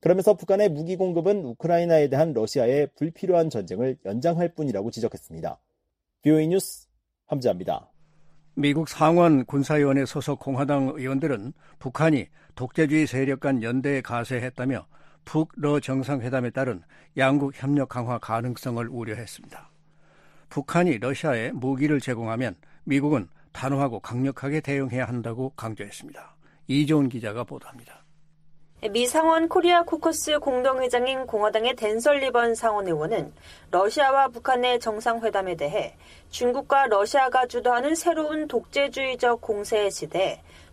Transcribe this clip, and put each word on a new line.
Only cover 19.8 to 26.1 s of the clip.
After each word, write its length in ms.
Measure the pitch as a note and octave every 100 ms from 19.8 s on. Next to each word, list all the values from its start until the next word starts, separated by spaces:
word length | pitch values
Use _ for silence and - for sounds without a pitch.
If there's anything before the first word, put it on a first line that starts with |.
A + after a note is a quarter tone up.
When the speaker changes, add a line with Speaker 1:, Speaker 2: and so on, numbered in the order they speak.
| _ _ _ _ _ - -
Speaker 2:
북한이 480 | - C3+ E3+ F3+ A#2+
러시아에 540 | A#2+ C#3 E3 A#2+ A2+
무기를 480 | - B2+ C3+ D3 D3
제공하면 540 | C3 A#2 A2+ A2+ B2+ F2+ - -
미국은 460 | - C#3 C#3+ D3 F2+ - _
단호하고 480 | - C3 C#3 C#3 A2+
강력하게 580 | - A#2+ C3+ C3+ C#3+ D3+
대응해야 460 | D3 C#3 C3+ A#2+ A#2+
한다고 480 | B2 A#2 A2+ C3 -
강조했습니다. 800 | A2+ G#2 G2+ - -